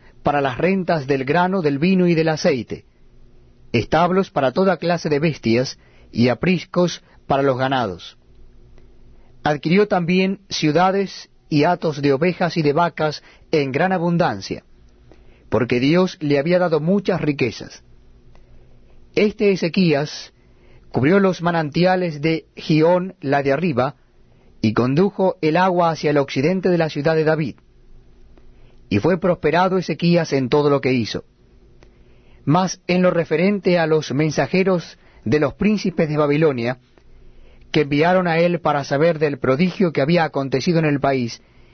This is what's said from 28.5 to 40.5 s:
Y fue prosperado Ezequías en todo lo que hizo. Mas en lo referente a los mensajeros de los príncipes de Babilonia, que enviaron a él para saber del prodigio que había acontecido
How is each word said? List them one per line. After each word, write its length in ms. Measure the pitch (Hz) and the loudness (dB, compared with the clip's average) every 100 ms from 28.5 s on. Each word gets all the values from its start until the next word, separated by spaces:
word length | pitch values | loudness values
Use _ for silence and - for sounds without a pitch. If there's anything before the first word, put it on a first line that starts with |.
| - - - - | -20 -20 -20 -4
Y 100 | 104 | -2
fue 200 | 156 180 | 0 0
prosperado 580 | 185 165 151 160 185 185 | -2 0 0 2 2 0
Ezequías 540 | 165 156 170 170 160 | -4 -2 2 2 2
en 160 | 139 123 | -2 0
todo 200 | 147 147 | 2 2
lo 100 | 139 | 2
que 120 | 127 | 0
hizo. 320 | 127 101 - - _ _ _ - - - _ - - _ - - | 0 -2 -8 -12 _ _ _ -20 -20 -20 _ -20 -20 _ -12 -2
Mas 360 | 170 190 - - | -2 -2 -6 -4
en 140 | 180 | 0
lo 100 | 180 | 2
referente 680 | 170 156 156 190 202 190 175 | 0 -2 0 0 0 0 0
a 80 | 160 | 2
los 260 | 156 - | 0 -2
mensajeros 840 | 135 156 151 139 185 190 180 - - - - 107 | -2 -2 -2 -2 0 0 -2 -4 -20 -20 -10 -2
de 140 | 147 | 0
los 160 | 143 - | 0 0
príncipes 520 | 202 208 196 175 156 | 0 0 -2 -2 -2
de 100 | 151 | 0
Babilonia, 640 | 147 147 160 127 117 131 _ _ - - - - - - - | 2 2 2 0 -4 -6 _ _ -20 -20 -20 -20 -20 -20 -4
que 100 | 156 | -2
enviaron 460 | 143 143 170 185 175 | 0 2 2 2 2
a 120 | 160 | 0
él 200 | 175 175 | 0 0
para 240 | 151 143 | -2 -2
saber 360 | 135 143 170 156 | -2 0 0 2
del 200 | 151 139 | -2 -2
prodigio 520 | 123 135 180 - 175 | 0 2 0 0 -2
que 100 | 143 | 0
había 220 | 139 170 | 0 2
acontecido 560 | 156 139 135 | 0 -2 -2